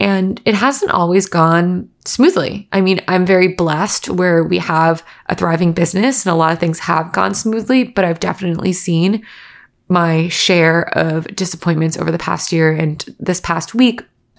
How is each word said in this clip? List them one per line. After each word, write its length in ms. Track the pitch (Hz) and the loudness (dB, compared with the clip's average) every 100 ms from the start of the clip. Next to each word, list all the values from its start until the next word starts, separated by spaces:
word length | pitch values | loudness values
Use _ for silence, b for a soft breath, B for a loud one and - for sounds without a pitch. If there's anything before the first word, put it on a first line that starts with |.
and 420 | 202 196 190 - | 0 0 0 -2
it 120 | - 208 | -2 0
hasn't 340 | 240 277 403 | 0 0 0
always 360 | - 170 185 190 | 0 2 2 2
gone 640 | 175 160 165 175 180 - _ | 2 4 4 2 -2 -6 _
smoothly. 640 | - - 294 370 - 196 - | -8 2 4 4 -2 -6 -4
I 80 | 196 | 0
mean, 200 | 190 190 - | 2 0 0
I'm 180 | 185 | 0
very 220 | 180 185 185 | 2 4 2
blessed 640 | 180 170 151 202 - - | 2 -2 0 -2 -4 -4
where 320 | 180 180 170 | -2 2 2
we 160 | 160 180 | 2 -2
have 460 | 170 160 165 165 B B - | 0 2 2 0 B B -6
a 80 | 170 | -2
thriving 360 | 175 165 175 | 0 2 2
business 540 | 165 170 180 233 262 190 | 2 0 0 0 0 0
and 60 | |
a 40 | 165 | 0
lot 160 | 160 | 0
of 60 | 165 | 0
things 220 | 165 160 | -2 -4
have 320 | - 165 160 | -2 -2 -2
gone 220 | - 190 | -2 -2
smoothly, 500 | 196 220 220 208 262 | -2 -4 -4 2 2
but 200 | 247 - | 2 0
I've 140 | 180 165 | -2 -2
definitely 540 | 180 165 180 165 185 | -4 -4 -4 -2 -2
seen 520 | 180 - 165 180 214 B B B B B _ _ | -4 -2 0 2 0 B B B B B _ _
my 400 | 180 170 160 170 | 0 2 2 0
share 600 | - - 180 165 165 170 - | -2 0 4 4 2 0 -2
of 300 | 165 156 165 - | 0 -2 -6 -6
disappointments 600 | 180 165 175 160 160 160 | -6 -4 -2 0 -2 -2
over 120 | 156 | -4
the 80 | 165 | -4
past 340 | - 160 - | -4 -6 -4
year. 200 | 165 160 | 0 0
And 320 | 156 160 151 - - | 0 -2 -4 -10 -8
this 200 | - 175 | -6 -4
past 340 | - 165 - | -4 -4 -2
week, 280 | 226 247 240 - _ _ | 2 2 2 -8 _ _